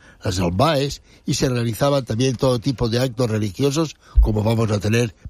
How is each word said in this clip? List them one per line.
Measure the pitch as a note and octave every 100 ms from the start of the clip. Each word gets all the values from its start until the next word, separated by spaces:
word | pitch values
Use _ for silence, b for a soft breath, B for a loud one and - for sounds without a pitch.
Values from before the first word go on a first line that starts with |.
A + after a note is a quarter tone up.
| B B
las | - F2+
albaes, | F2 F#2 D3 D3 C#3+ - b b -
y |
se | C#3 C#3
realizaban | A#2+ A#2 G#2 C#3+ C#3+
también | A#2+ A2 C3
todo | A#2+ C3+ A#2+
tipo | C#3+ A#2 A#2+
de | A#2+
actos | C3 A2+ A#2+
religiosos, | G#2+ G#2 F#2 C#3 C#3 D#3 - B -
como | - G#2+
vamos | G#2+ A2+ A2
a | G#2+
tener | G#2 A2+ A#2 -